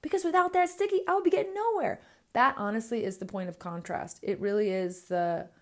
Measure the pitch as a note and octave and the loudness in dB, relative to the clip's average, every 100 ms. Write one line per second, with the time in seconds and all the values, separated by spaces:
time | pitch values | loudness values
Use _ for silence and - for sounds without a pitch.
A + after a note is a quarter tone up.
0 | - F#4+ E4+ F4+ F4+ F4+ F4+ - G4+ G4 | -2 0 2 2 4 4 2 2 0 2
1 | F#4 F#4+ F4 - F#4+ G4+ A4+ G#4 C4 - | 2 2 4 2 0 -2 0 0 0 -4
2 | - _ _ A#3 C4 - G3+ A3 A3+ A#3 | -12 _ _ 2 2 2 -2 -2 -2 -2
3 | F#3+ F#3+ F#3+ G3 F3+ F3 F3 E3+ E3+ - | -2 -4 -8 -6 -6 -8 -8 -8 -6 -6
4 | - - - G3 G3+ G#3 G#3 F#3+ F3+ F3+ | -6 -8 -6 -2 0 0 2 0 -2 -4
5 | - F3 E3+ E3+ - _ | -4 0 0 0 -4 _